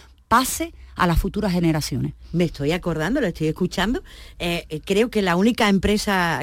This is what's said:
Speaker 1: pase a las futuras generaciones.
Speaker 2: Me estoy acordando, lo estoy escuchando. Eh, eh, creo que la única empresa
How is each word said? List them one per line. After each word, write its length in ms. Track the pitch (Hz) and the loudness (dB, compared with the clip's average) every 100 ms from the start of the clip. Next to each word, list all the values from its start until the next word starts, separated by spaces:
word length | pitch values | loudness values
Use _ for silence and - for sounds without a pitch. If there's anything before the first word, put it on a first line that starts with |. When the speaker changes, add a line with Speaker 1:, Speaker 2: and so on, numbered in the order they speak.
| - - - | -20 -14 2
Speaker 1:
pase 460 | 233 262 - 330 - - - | 2 2 -4 -8 -10 -14 -2
a 100 | 180 | 2
las 120 | 156 | 2
futuras 340 | 196 208 202 | 0 -2 0
generaciones. 600 | 180 170 156 - 123 143 - - | 2 2 2 -2 -4 -4 -8 -6
Speaker 2:
Me 120 | 165 170 | 0 0
estoy 260 | - 143 | 0 -2
acordando, 500 | 170 180 156 160 285 | -2 -2 -2 0 0
lo 60 | 202 | -2
estoy 200 | 165 156 | -2 -4
escuchando. 560 | 156 180 - 190 294 - - - - | -2 -2 0 -2 -2 -6 -20 -20 -8
Eh, 260 | 170 170 - | -4 -4 -6
eh, 120 | 156 | -10
creo 260 | - 196 240 | -2 0 2
que 120 | 214 | 2
la 140 | 190 170 | 2 2
única 320 | 214 226 214 | 2 2 2
empresa 720 | 196 196 208 - 190 170 135 | 4 2 0 0 0 0 -2